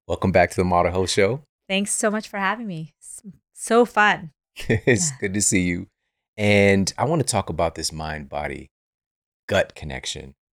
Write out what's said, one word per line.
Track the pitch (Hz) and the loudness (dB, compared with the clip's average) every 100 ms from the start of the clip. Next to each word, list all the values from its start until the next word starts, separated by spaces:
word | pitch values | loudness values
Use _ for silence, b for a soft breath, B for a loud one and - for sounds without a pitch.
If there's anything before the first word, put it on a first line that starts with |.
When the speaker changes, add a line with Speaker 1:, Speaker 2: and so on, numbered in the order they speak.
| - | -8
Speaker 1:
Welcome | 85 95 | -2 2
back | 90 87 | 4 4
to | - | 2
the | |
Model | 90 87 85 | 2 2 2
Health | 92 92 | 0 0
Show. | - 98 139 - _ - | 2 0 0 -10 _ -6
Speaker 2:
Thanks | 190 202 | -4 -4
so | - 220 | -2 -2
much | 214 - | -4 -6
for | 202 | -6
having | 196 220 220 | -4 -4 -8
me. | 160 160 _ | -10 -12 _
It's | - - 208 - _ | -20 -20 -20 -20 _
so | - - 233 | -12 0 2
fun. | 240 214 208 180 165 _ _ - | 2 2 2 2 -6 _ _ -8
Speaker 1:
<laughs> | - | -2
It's | 104 - 110 82 | 0 2 2 0
Speaker 2:
Yeah. | - | -4
Speaker 1:
good | 101 | -4
to | 101 | -2
see | - 98 | 0 0
you. | 90 87 95 _ _ _ _ - | 0 -2 -8 _ _ _ _ -2
And | 104 101 101 98 90 - | 4 6 6 4 2 -2
I | |
want | 123 165 | -2 0
to | - | 0
talk | 101 - | -2 -2
about | 82 82 | -2 -4
this | 82 80 | -4 -8
mind-body | 78 78 78 69 73 73 67 76 _ _ _ _ _ _ _ - | -8 -8 -10 -10 -8 -8 -10 -16 _ _ _ _ _ _ _ -2
gut | 95 - | 0 0
connection. | - 76 65 - 73 67 - _ | -4 -12 -10 -10 -12 -14 -20 _